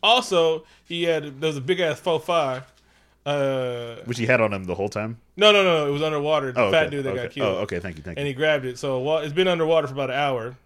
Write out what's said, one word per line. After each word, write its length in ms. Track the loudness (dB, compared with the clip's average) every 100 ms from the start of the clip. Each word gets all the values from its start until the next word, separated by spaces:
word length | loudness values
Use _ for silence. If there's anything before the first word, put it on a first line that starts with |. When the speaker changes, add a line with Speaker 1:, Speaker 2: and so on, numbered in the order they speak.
Speaker 1:
Also, 600 | 4 2 4 2 2 0 -6 _ _
he 180 | -4
had, 360 | 0 0 -2 -6
there 60 | -4
was 80 | -4
a 40 |
big-ass 400 | -2 0 0 -2
faux 260 | -2 -2 0
pas. 380 | 0 0 -4 -10 _ _ _ _ _
Uh, 720 | -4 -2 0 0 -4 -6 -10 -12 -8
Speaker 2:
Which 120 | -4
he 80 | 2
had 140 | 4
on 120 | 4
him 120 | 0
the 100 | -4
whole 140 | -4 -2
time? 300 | -4 -8 -10 _ 4
Speaker 1:
No, 160 | 6
no, 100 | 6
no, 240 | 4 2 0
it 60 |
was 100 | 0
underwater. 480 | -2 -2 0 0 0
The 120 | 0
Speaker 2:
Oh, 80 | 4
Speaker 1:
fat 160 | 4 2
Speaker 2:
okay, 80 | -2
Speaker 1:
dude 80 |
that 100 | -4
got 100 | -4 -6
Speaker 2:
okay. 80 |
Speaker 1:
killed. 240 | -2 -2 -2
Speaker 2:
Oh, 20 |
okay, 180 | -4 -4
thank 180 | -6 -12
you, 60 |
thank 160 | -10 -6
Speaker 1:
And 80 | -6
Speaker 2:
you. 60 |
Speaker 1:
he 40 | 0
grabbed 280 | 2 2
it. 120 | -2 -6
So, 220 | -4 -2
wa-, 200 | 0 -2
it's 140 | 0
been 140 | 0 2
underwater 400 | 2 4 4 2
for 60 |
about 180 | -4 -4
an 60 | 0
hour. 400 | 0 -2 -6 -12